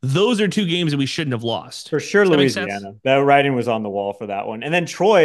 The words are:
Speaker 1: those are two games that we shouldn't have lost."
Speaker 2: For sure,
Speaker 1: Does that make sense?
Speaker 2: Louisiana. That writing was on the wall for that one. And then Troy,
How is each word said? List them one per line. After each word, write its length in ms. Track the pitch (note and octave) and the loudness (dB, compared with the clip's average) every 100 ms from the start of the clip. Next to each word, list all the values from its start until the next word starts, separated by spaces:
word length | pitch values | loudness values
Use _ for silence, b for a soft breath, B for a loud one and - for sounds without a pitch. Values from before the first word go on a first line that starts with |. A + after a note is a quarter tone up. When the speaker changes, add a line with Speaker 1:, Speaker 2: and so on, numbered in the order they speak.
Speaker 1:
those 380 | C3 C#3+ G#3+ G#3+ | -2 2 2 2
are 60 | G#3 | 0
two 200 | G#3 F#3 | 0 0
games 260 | F3 E3 | 0 0
that 40 | C#3+ | -2
we 60 | C3+ | -2
shouldn't 260 | - D3+ | -4 -4
have 100 | A#2+ | -4
lost." 480 | A#2 G#2+ - - - | -4 -6 -8 -16 -6
Speaker 2:
For 80 | D3 | -6
sure, 240 | - G3+ | 0 2
Speaker 1:
Does 80 | G3 | 4
that 60 | D3+ | 4
make 140 | C#3 | 2
sense? 200 | D3+ G2+ | 0 -6
Speaker 2:
Louisiana. 260 | G2+ G2+ G2+ | -8 -12 -6
That 140 | C3 C#3 | 2 2
writing 400 | C#3 C#3+ C#3 B2+ | 6 4 4 0
was 100 | A#2 | -2
on 160 | A2+ | -4
the 60 | G#2 | -4
wall 220 | G2+ G2+ | -4 -6
for 160 | G2 G#2 | -6 -8
that 180 | G2 G#2 | -8 -8
one. 160 | A2+ | -8
And 100 | C3+ | -4
then 140 | F3 E3 | -4 -4
Troy, 360 | - F#3 G3+ | 0 2 4